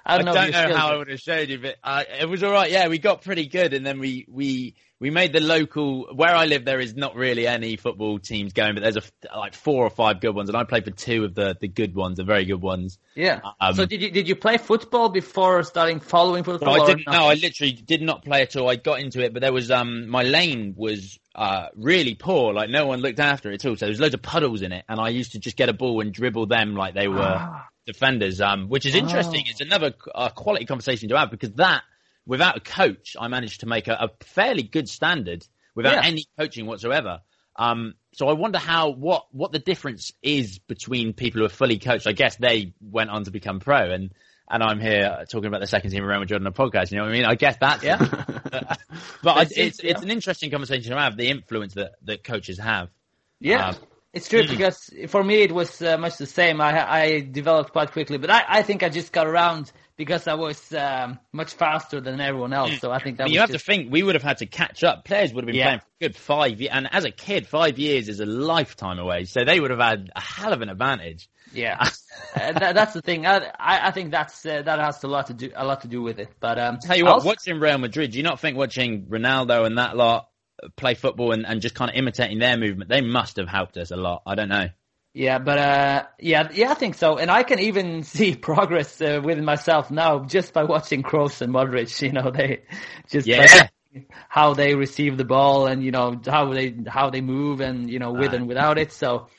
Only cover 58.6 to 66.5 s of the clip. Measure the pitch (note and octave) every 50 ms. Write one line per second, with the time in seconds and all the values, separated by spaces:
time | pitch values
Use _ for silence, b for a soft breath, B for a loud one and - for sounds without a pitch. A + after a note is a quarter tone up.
58.6 | G#3 G#3 G3+ F#3 F#3+ E3+ D3 F3 - - - E3+ D#3+ D#3 D#3+ E3+ E3+ F3 E3 D#3
59.6 | D3 - - b b b b - D3+ D#3 F3 E3 - E3+ D#3 D#3 D#3+ D3+ D3+ -
60.6 | - - D#3+ D3+ C#3 C#3 C3+ C3 B2+ B2 B2+ - _ _ - D3+ D#3+ - - -
61.6 | E3+ D3+ D#3 D#3 - - D3+ C#3 B2+ C3 C3 C#3 C#3 C#3 C#3 C3 B2 B2 C3+ C#3
62.6 | - D#3+ D3 B2+ - B2 B2 C3 - C#3 A#2+ - C3 D3 D#3 F3+ A3+ A#3 - D3+
63.6 | - - G#3 F#3+ C3+ A#2 C3+ E3 G3 G3 F3+ D3+ B2+ D3 C3+ - A2+ - - -
64.6 | E3+ - - - F3+ E3 - - - - G3 G#3 G3 C#3 A2+ B2+ A#2+ A#2 A#2 B2+
65.6 | C3 C#3 C3 G#2+ - _ _ - E3 C#3 G2+ - - - D3 D3+ D3 B2+